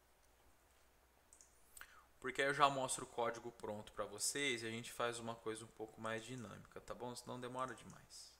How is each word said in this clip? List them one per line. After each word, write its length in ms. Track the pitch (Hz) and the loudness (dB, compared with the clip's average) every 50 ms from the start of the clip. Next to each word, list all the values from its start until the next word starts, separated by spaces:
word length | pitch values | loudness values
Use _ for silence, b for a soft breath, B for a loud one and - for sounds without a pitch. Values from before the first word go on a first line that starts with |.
| - - - - - - - - - - - - - - - - - - - - - - - - - - - - - - - - - - - - B B B B B B B - | -20 -20 -20 -20 -20 -20 -20 -20 -20 -20 -20 -20 -20 -20 -20 -20 -20 -20 -20 -20 -20 -20 -20 -20 -20 -20 -20 -20 -20 -20 -20 -20 -20 -20 -18 -16 B B B B B B B -6
Porque 240 | - 127 127 - 139 | -4 0 4 4 6
aí 60 | 139 | 6
eu 60 | 143 | 8
já 140 | 143 147 139 | 10 10 10
mostro 360 | 139 131 131 127 - - 131 | 10 8 2 2 0 -2 -4
o 40 | - | -2
código 440 | - - 117 117 117 113 113 120 - | 0 2 2 2 2 0 -4 -8 -8
pronto 400 | - - 107 104 107 104 - - | -6 -4 -4 -4 -4 -6 -6 -4
pra 120 | - 104 | -4 -4
vocês 600 | 101 101 104 - - - 143 143 139 123 113 117 | -4 -2 -2 0 0 2 2 2 2 2 2 0
e 20 | |
a 40 | 113 | -2
gente 200 | 113 117 120 - | -2 -2 -4 -4
faz 300 | - - 120 117 117 113 | -2 0 0 0 0 0
uma 160 | 113 117 113 | -4 -4 -6
coisa 280 | - - 110 110 113 117 | -4 -4 -4 -4 -4 -6
um 40 | 113 | -10
pouco 320 | - - 110 110 - 110 | -10 -10 -10 -10 -8 -6
mais 240 | 110 110 113 113 110 | -2 -2 -2 -2 -4
dinâmica, 560 | 117 131 127 110 98 98 104 110 - - - | -6 -8 -8 -8 -8 -10 -10 -12 -14 -14 -12
tá 120 | - - - | -10 -10 -8
bom? 220 | 98 120 123 120 | -6 -6 -6 -6
Senão 240 | - - 123 123 123 | -8 -8 -8 -8 -6
demora 340 | 123 120 127 127 131 127 113 | -6 -4 -2 -2 -2 -2 -4
demais. 600 | - - 95 - - - - - - - - - | -6 -12 -14 -16 -16 -16 -16 -16 -16 -16 -16 -18